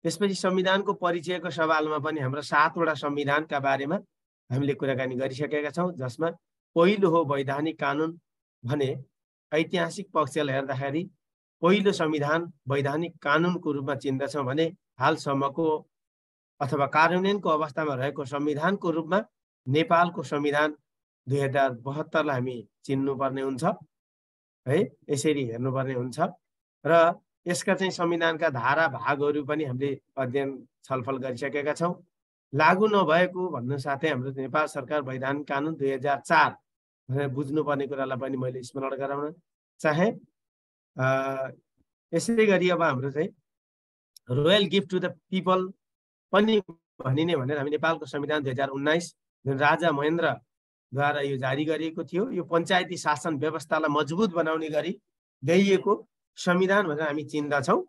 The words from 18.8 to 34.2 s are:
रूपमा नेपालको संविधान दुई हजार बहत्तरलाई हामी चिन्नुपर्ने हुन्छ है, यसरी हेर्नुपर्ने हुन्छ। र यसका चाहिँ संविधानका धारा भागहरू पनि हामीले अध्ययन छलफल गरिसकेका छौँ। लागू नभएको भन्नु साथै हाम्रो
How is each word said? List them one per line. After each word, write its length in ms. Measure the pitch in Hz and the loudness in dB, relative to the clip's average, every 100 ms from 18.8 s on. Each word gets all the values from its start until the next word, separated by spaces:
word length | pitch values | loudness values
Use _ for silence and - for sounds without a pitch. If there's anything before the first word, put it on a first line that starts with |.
| 185 | -2
रूपमा 280 | 160 156 190 226 _ _ _ - | -2 0 -2 -2 _ _ _ 0
नेपालको 560 | 147 165 170 175 170 | 0 4 4 2 -2
संविधान 520 | 143 147 147 143 151 151 _ _ _ _ - | -4 -2 0 2 0 -2 _ _ _ _ -4
दुई 120 | 139 | -2
हजार 300 | 135 139 135 120 | 0 2 2 0
बहत्तरलाई 560 | 120 147 151 165 151 | -8 -8 -2 0 0
हामी 320 | 131 127 120 104 _ | 0 -2 -6 -14 _
चिन्नुपर्ने 580 | - 135 135 135 135 135 | -4 0 0 0 -2 -2
हुन्छ 220 | 135 127 165 175 - _ _ _ _ _ _ _ | -4 -2 -2 -2 -12 _ _ _ _ _ _ _
है, 140 | 127 151 233 _ - | -2 0 0 _ -6
यसरी 360 | 143 156 143 | 0 0 0
हेर्नुपर्ने 480 | 120 113 131 131 131 | -2 -4 -2 -2 -4
हुन्छ। 260 | 127 127 123 175 - _ _ _ _ | -4 -6 -2 -4 -4 _ _ _ _
र 300 | 143 170 165 180 _ _ 175 | 4 6 6 2 _ _ -6
यसका 260 | 175 - | -4 0
चाहिँ 160 | 190 190 | 0 0
संविधानका 580 | - 170 170 165 160 160 | 0 0 2 0 0 -2
धारा 380 | 131 120 147 160 | 0 0 2 2
भागहरू 580 | 117 131 143 143 147 | 0 -2 0 0 -2
पनि 180 | 139 151 | -2 -4
हामीले 280 | 147 127 143 135 _ - | -2 -2 -4 -4 _ -6
अध्ययन 500 | 131 139 139 131 - _ | -2 -2 -4 -6 -16 _
छलफल 340 | - 131 123 131 | -8 -6 -4 -6
गरिसकेका 560 | 131 120 139 143 143 | -6 -6 -6 -4 -4
छौँ। 220 | 143 170 180 _ _ _ _ _ | -2 -2 -4 _ _ _ _ _
लागू 340 | 135 156 185 214 | 4 4 6 4
नभएको 540 | 208 160 165 180 185 180 | 4 4 4 4 0 -4
भन्नु 280 | 139 120 143 | -4 -4 -6
साथै 320 | 143 135 156 | -4 -2 -2
हाम्रो 220 | 131 | -2